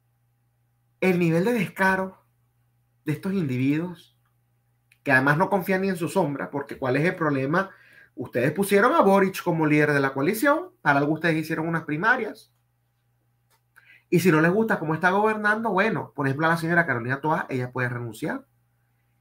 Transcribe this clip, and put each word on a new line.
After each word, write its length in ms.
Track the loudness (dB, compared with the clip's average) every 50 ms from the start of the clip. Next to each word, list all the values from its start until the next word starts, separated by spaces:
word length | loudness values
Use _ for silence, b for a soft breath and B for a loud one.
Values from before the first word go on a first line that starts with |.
| _ _ _ _ _ _ _ _ _ _ _ _ _ _ _ _ _ _ _ _
el 180 | 0 0 2 2
nivel 260 | 2 2 2 2 2
de 80 | 2 0
descaro 720 | 0 -2 -4 -2 0 0 2 2 0 -2 -6 -8 -14 _ _ _ _ _ _ _ _ _ _ _ _ _ _ _ _ _
de 80 | -6 -6
estos 220 | -4 -4 -4 -4
individuos, 840 | -2 -2 -2 -2 0 0 0 0 0 -2 -6 -8 -14 -20 _ _ _ _ _ _ _ _ _ _ _ _ _ _ _ _ _ _ _ 0
que 100 | 2 2
además 240 | 4 4 4 2
no 140 | 2 2 0
confían 320 | 0 0 0 0 -2 0 0
ni 80 | -2
en 60 | -4
su 120 | -4 -4 -2
sombra, 420 | 0 0 0 -2 -2 -6 -8 -8
porque 280 | -8 -8 -8 -8 -10 -6
¿cuál 180 | -4 -2 0
es 80 | 0 0
el 100 | 0 -2
problema? 560 | -2 -2 -2 -2 -2 -2 0 0 -2 -2 -4 B B B B B B B B B
Ustedes 380 | -14 -12 -6 -4 -2 0 0 0
pusieron 420 | -2 0 2 2 4 4 4 4
a 80 | 4 4
Boric 400 | 6 6 4 4 2 0 -4 -4
como 240 | -2 -2 0 2
líder 260 | 2 4 4 4 4 2
de 80 | 2
la 140 | 0 0 -2
coalición, 560 | -2 -2 -2 -2 0 2 2 2 2 0 -6 -12 _
para 180 | 0 2 2 2
algo 140 | 2 0 0
ustedes 240 | 0 0 0 0
hicieron 320 | 0 -2 -4 -4 -4 -4 -4
unas 160 | -4 -6 -6
primarias, 680 | -6 -6 -2 0 0 0 0 -2 -8 -10 -14 -20 _ _ _ _ _ _ _ _ _ _ _ _ _ _ _ _ _ _ _ _ _ _ _ _ _ _ b b b b b b b
y 120 | 0 2
si 120 | 4 4 4
no 80 | 4
les 100 | 4 4
gusta 280 | 2 2 0 0 -2 -2
cómo 160 | -2 -4 -4
está 160 | 0 0 0
gobernando, 600 | 2 2 2 0 0 0 0 -2 -2 -2 -2 -2
bueno, 420 | 0 0 0 0 0 -4 -6 -8 -6
por 100 | -4 -2
ejemplo, 200 | -2 -2 0 0
a 40 | 0
la 60 | 0
señora 300 | 0 -2 0 0 0 2
Carolina 340 | 0 0 -4 -4 -4 -4 -4
Toa, 260 | -2 -2 -2 -2 -2 -4
ella 200 | -4 -6 -6 -6
puede 200 | -4 -4 -4 -4
renunciar, 560 | -4 -6 -8 -10 -10 -8 -8 -8 -8 -8 -10 _ _ _ _ _ _ _ _ _ _ _ _ _ _ _